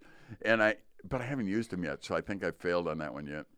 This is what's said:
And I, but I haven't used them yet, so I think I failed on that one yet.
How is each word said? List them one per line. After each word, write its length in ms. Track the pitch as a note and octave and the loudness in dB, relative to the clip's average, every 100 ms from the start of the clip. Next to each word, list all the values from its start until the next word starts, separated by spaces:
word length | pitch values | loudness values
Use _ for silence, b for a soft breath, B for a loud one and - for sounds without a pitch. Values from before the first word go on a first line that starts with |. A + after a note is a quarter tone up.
| B B B G2+ | B B B -4
And 200 | A2 A2+ | 2 4
I, 120 | G#2+ - - - F#2 | 4 2 -6 -18 -6
but 140 | B2+ | -4
I 40 | B2 | -2
haven't 200 | C#3 G2 | -2 0
used 220 | G#2+ A2+ | 0 0
them 140 | F2+ | -2
yet, 200 | D#2+ C#2+ | -4 -4
so 120 | - E2 | -2 -2
I 60 | |
think 220 | F#2+ G2 | -2 -2
I 60 | F#2 | -4
failed 360 | - F2 F2 E2+ | -2 0 2 2
on 100 | D#2+ | -2
that 160 | D2 | -4
one 140 | C#2 D2 | -6 -8
yet. 180 | D2+ - | -8 -10